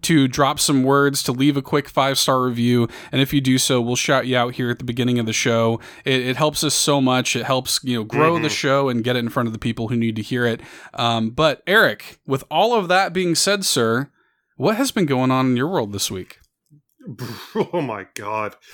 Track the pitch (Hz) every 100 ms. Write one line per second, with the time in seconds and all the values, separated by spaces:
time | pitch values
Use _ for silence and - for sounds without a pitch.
0 | - 160 135 131 139 151 - 139 131 139
1 | 143 139 - 123 143 139 - 147 - -
2 | 135 135 - 131 127 117 120 120 117 -
3 | - 135 135 147 131 127 - 127 117 123
4 | - 135 120 123 120 123 123 120 123 120
5 | 123 120 110 107 123 113 117 113 - -
6 | - 131 123 127 151 147 151 - - 143
7 | 131 127 123 120 117 131 127 - 131 120
8 | 107 139 160 170 156 - 139 139 135 120
9 | 117 123 117 131 117 110 120 113 110 120
10 | 117 110 104 123 120 113 - - - -
11 | 117 117 110 123 156 127 - 208 165 104
12 | - - - 135 - 156 220 233 170 185
13 | 180 175 180 160 196 202 190 139 113 117
14 | 143 _ _ _ _ - 147 220 262 226
15 | 156 127 131 131 131 123 143 185 107 98
16 | - 95 87 - _ _ _ 147 _ _
17 | 254 107 120 104 - 117 - 175 135 104
18 | 92 - 104 110 104 - -